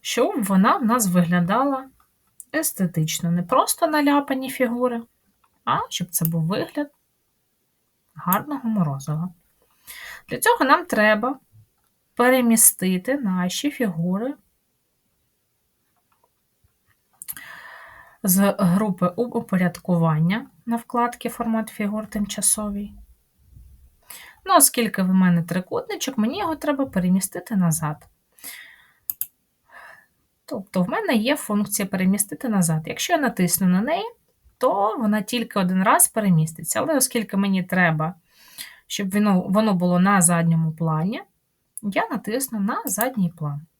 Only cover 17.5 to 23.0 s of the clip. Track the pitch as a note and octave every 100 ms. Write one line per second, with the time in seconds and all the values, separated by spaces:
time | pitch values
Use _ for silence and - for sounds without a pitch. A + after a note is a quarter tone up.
17.5 | - - - - - - _ G3 F#3 G3+
18.5 | G3 F#3 F3+ G#3+ F#3 F3+ F3+ A#3+ A#3 A3+
19.5 | F#3 F3+ E3+ - F3 E3 D#3 E3 G#3+ C#4
20.5 | _ - A#3 - A#3+ A#3+ - A#3 - A3+
21.5 | A3 G#3+ - G#3 G#3+ G#3+ G#3 G3+ - G3
22.5 | - G#3 G3+ G#3 -